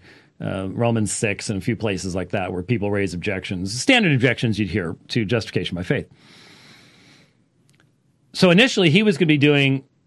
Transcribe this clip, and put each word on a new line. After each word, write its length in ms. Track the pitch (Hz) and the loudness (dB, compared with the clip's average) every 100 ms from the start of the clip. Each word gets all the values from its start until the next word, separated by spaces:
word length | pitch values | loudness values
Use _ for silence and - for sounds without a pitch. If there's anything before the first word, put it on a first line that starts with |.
| - - _ _ | -12 -20 _ _
uh, 300 | 107 95 95 | -8 -8 -8
Romans 420 | 92 117 113 104 | -2 0 0 -2
six 360 | - 110 101 - | -2 -4 -4 -6
and 100 | 98 | -6
a 60 | |
few 120 | 90 113 | -4 -4
places 380 | 113 92 92 | -4 -4 -4
like 160 | 90 90 | -6 -6
that 220 | 107 92 | -6 -6
where 100 | 92 | -8
people 280 | 90 117 101 | -4 -4 -2
raise 240 | 101 98 | -2 -2
objections, 640 | 87 92 95 - 92 95 117 | -4 -6 -8 -8 -8 -6 -4
standard 340 | - 254 185 | 2 2 4
objections 460 | 135 123 117 120 101 | 2 2 2 -2 -2
you'd 100 | 101 | -2
hear 280 | 101 85 95 _ | -2 -4 -10 _
to 160 | 123 | -4
justification 500 | 104 117 - - 87 | -2 -2 -2 -6 -6
by 80 | 87 | -8
faith. 240 | 90 127 78 _ _ - - - - - _ _ _ _ _ _ _ _ _ _ _ _ _ _ _ | -4 -4 -4 _ _ -20 -20 -20 -20 -20 _ _ _ _ _ _ _ _ _ _ _ _ _ _ _
So 160 | - 185 | 2 4
initially 400 | 175 254 - 175 | 6 4 4 4
he 120 | 160 | 4
was 140 | 214 156 | 4 2
gonna 100 | 170 | 2
be 100 | 151 | 4
doing 460 | 143 143 139 135 - _ | 4 4 4 0 -6 _